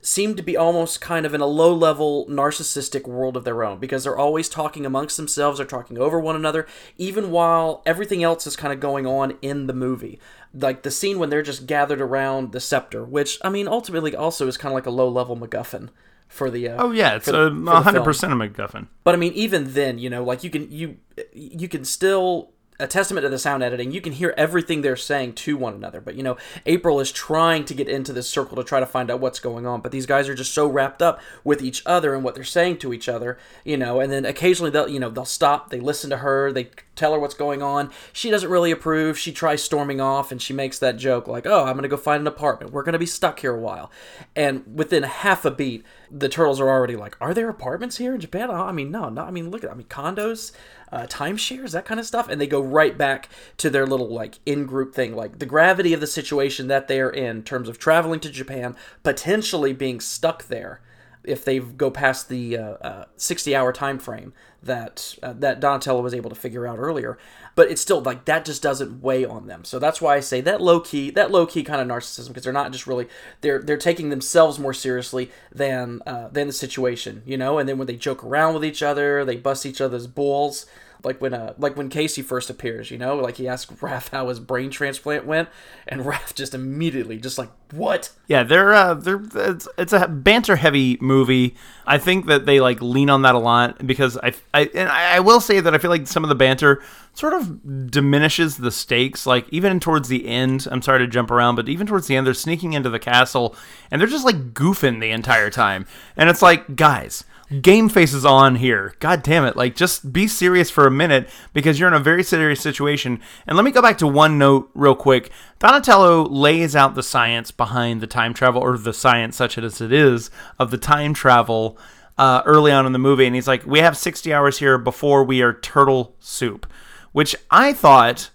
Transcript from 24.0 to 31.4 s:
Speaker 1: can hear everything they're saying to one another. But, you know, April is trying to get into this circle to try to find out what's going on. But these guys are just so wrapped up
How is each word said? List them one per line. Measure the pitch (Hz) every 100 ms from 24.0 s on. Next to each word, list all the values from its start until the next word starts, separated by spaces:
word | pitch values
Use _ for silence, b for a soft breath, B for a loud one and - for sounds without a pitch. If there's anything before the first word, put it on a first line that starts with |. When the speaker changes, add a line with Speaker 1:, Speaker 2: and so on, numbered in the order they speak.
Speaker 1:
can | 170
hear | 139 175 -
everything | 156 175 165 160
they're | 143 127
saying | - 143 127
to | 113 - 147
one | 123 104
another. | 101 -
But, | 113 90
you |
know, | 135 127 B B -
April | 175 175 143
is | 135
trying | - - 156 165 160 143
to | 135
get | 143
into | 135 135
this | 123 123
circle | - 135 117
to |
try | 123 139
to | 127
find | 131 123
out | 123
what's | 127 -
going | 127 117 120
on. | 120
But | 123
these | 131 131
guys | 139 139
are |
just | 135 131 -
so | 147
wrapped | 135 135 -
up | 170 - B B